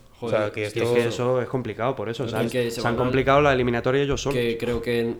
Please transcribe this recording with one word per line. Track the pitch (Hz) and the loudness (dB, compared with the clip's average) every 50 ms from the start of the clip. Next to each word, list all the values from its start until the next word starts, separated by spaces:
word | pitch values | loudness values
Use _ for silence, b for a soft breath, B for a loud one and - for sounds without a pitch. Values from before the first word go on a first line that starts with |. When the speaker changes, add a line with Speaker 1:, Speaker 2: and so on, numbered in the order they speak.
| - - - - | -20 -20 -16 -10
Speaker 1:
O | 120 117 | -6 -2
sea, | 107 107 | 0 0
Speaker 2:
Joder, | 104 104 | 0 0
Speaker 1:
que | - 107 107 | -2 -4 -6
Speaker 3:
Es | 104 | -4
que | 101 113 | -2 -2
Speaker 1:
esto | 110 117 120 | 0 2 2
Speaker 3:
eso | 120 117 117 107 123 123 123 127 127 | 2 2 2 0 0 0 0 0 0
es | 113 - | 0 -2
complicado, | - 127 113 107 98 107 113 131 135 | -4 -4 -4 -4 -4 -2 -2 -2 -2
por | 107 101 107 | -4 -6 -6
eso. | 117 - 123 | -6 -6 -6
O | 117 | -4
sea, | 113 110 | -2 -2
Speaker 2:
Es | 113 117 | -2 -2
que | 120 127 170 - | 0 -2 -2 -2
Speaker 3:
se | - 120 | -2 -2
Speaker 2:
se | 110 120 | -2 -2
Speaker 3:
han | 117 | 0
Speaker 2:
van | 120 | 0
a | 123 | 0
Speaker 3:
complicado | 127 127 135 127 135 139 143 | 2 2 2 4 4 4 6
la | 147 143 | 6 4
eliminatoria | 131 127 123 123 120 117 117 131 127 139 | 4 4 2 2 0 0 0 2 2 2
ellos | 143 139 135 123 | 2 0 -2 -2
solos. | - 139 139 123 | -2 -2 0 0
Speaker 2:
Que | 120 117 117 113 | 0 0 0 -2
creo | 117 117 120 113 | -2 -2 -2 -2
que | 117 123 117 117 117 117 113 | -2 -2 0 0 0 -2 -4